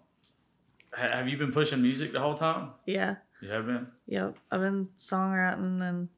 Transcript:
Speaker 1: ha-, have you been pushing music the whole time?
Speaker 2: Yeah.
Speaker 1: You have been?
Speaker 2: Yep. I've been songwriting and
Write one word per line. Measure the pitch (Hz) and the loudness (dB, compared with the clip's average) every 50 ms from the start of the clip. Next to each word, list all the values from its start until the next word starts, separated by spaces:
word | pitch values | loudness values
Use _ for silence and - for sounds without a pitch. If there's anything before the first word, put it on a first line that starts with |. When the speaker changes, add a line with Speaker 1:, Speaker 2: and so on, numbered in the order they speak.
| _ _ _ _ _ _ _ _ _ _ _ _ _ _ _ - - _ - | _ _ _ _ _ _ _ _ _ _ _ _ _ _ _ -20 -20 _ -6
Speaker 1:
ha-, | - 123 113 120 123 | -2 0 0 0 0
have | 127 127 | 0 0
you | 143 139 | 0 0
been | 151 139 | 0 2
pushing | 120 151 151 151 147 131 | 2 4 2 4 4 4
music | 123 123 135 131 156 - | 4 4 4 2 -2 -2
the | - 131 | -2 0
whole | 135 147 147 | 0 0 0
time? | 151 165 160 160 - - 135 - - _ | 2 2 0 0 0 -4 -8 -12 -10 _
Speaker 2:
Yeah. | - 190 190 190 196 196 - - _ _ - | -4 -2 0 0 0 -2 -4 -8 _ _ -16
Speaker 1:
You | - 98 | -8 -4
have | 104 113 110 117 | -4 -2 -2 -2
been? | 123 120 123 127 - _ _ - | -2 -4 -4 -8 -14 _ _ -6
Speaker 2:
Yep. | - 98 95 101 - - _ - | -4 -2 -2 -2 -4 -8 _ -6
I've | - 190 | -2 0
been | 190 190 196 196 190 190 - - | 0 0 0 -2 -4 -6 -8 -12
songwriting | - - 196 190 190 190 190 185 185 185 180 - 190 185 185 185 185 180 | -8 -4 -2 0 0 0 2 2 2 2 0 0 -2 -2 -2 -2 -2 -2
and | 175 175 175 175 - | -2 -4 -4 -6 -10